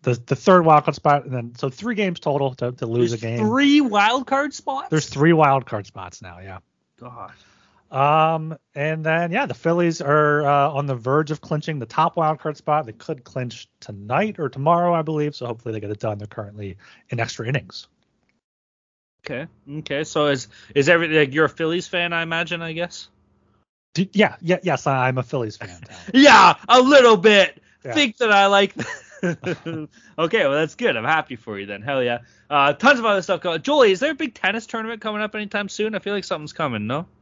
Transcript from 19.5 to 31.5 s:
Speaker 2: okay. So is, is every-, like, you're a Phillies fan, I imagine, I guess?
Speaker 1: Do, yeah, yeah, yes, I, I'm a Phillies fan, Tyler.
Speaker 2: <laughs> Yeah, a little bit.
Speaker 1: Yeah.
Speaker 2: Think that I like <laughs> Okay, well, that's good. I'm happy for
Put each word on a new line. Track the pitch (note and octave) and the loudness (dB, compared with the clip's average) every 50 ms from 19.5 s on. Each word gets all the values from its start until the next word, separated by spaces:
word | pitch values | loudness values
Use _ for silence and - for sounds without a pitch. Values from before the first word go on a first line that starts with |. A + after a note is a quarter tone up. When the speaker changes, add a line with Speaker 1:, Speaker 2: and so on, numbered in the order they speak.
| _ _ _ C#3 C#3+ D#3 | _ _ _ -14 -14 -14
Speaker 2:
okay. | D3+ - C#3+ C#3+ D#3 | -8 -6 -6 -6 -6
So | - - D#3+ D3 D3 | -4 0 0 2 2
is, | C#3 C3 - - - - - _ - | 0 -2 -4 -14 -20 -20 -20 _ 0
is | C#3+ C#3 D3+ | 2 4 4
every-, | E3+ E3+ E3+ D#3 | 4 4 4 2
like, | D#3 D#3 D3+ C3+ C3+ | 2 2 2 2 2
you're | D3+ D#3+ | 0 0
a | C#3 | 0
Phillies | - - E3 D#3+ E3+ F3+ E3+ - | 0 -4 -4 -2 -2 -4 -6 -4
fan, | - F3 F3 E3+ E3+ | -4 -4 -4 -2 -4
I | E3 | -6
imagine, | E3 E3 E3 E3 F3 D3+ F3 E3+ | -4 -4 -4 -6 -4 -6 -6 -8
I | E3+ E3 | -8 -10
guess? | D#3+ E3 F3 F3 - - - _ _ _ _ _ _ _ _ _ _ _ _ _ _ _ _ _ | -8 -8 -8 -8 -10 -18 -20 _ _ _ _ _ _ _ _ _ _ _ _ _ _ _ _ _
Speaker 1:
Do, | _ - G3 F#3+ _ | _ -4 -4 -2 _
yeah, | G3+ G#3+ - - - | 2 2 2 0 -6
yeah, | F3 E3 F#3 F3 | -2 -2 -2 -2
yes, | - F3 C#3+ - - | 0 -4 -4 -2 -2
I, | D3 C3+ C3 B2+ C3 | -2 0 0 0 0
I'm | B2+ B2+ | -2 -2
a | |
Phillies | B2 - - C3+ A#2 G#2+ - - | -6 -4 -6 -6 -6 -6 -10 -14
fan, | G#2+ - - - | -18 -18 -18 -20
Tyler. | - - - - - | -20 -20 -20 -20 -12
Speaker 2:
<laughs> | - G#3 | 0 4
Yeah, | C4 C#4+ C#4+ A3+ G3+ F#3+ F3 D#3 - - - | 6 8 10 10 10 8 6 6 2 2 4
a | A#3 B3+ | 4 6
little | B3+ C4 D4 C#4 B3 A#3 A3 F#3 | 6 8 8 8 8 8 6 6
bit. | E3+ A3 G#3 G3+ F3+ D#3+ - - _ _ _ _ _ | 6 6 6 6 4 2 -2 -16 _ _ _ _ _
Speaker 1:
Yeah. | C3 | -4
Speaker 2:
Think | A#2 D#4 C#4+ A#3+ - _ | -2 0 0 -2 -2 _
that | A#3+ G#3+ | 0 2
I | G#3 G3+ G3 | 4 4 4
like | G3 G3+ G3 G3+ G3 - - - - - - - - - - | 6 4 4 2 2 -2 -10 -10 -10 -10 -16 -18 -20 -14 -6
<laughs> | |
Okay, | - F3 D#3+ - - F#3 E3 - - E3 E3 D#3 D3+ - _ _ _ _ _ - | -6 -6 -6 -6 -6 -8 -8 -8 -10 -12 -12 -12 -14 -16 _ _ _ _ _ -4
well, | E3 E3 A3 A3 F3 C#3 | -2 0 2 2 2 2
that's | C#3 D3+ D#3+ D3+ - | 2 0 -2 -4 -6
good. | - A#3+ G#3+ C3+ | -4 -2 -2 -2
I'm | A2+ A2 | 0 0
happy | C3+ D#3+ D#3 D3+ _ B2+ | 0 0 0 0 _ -14
for | A2 _ A#2 | -16 _ -12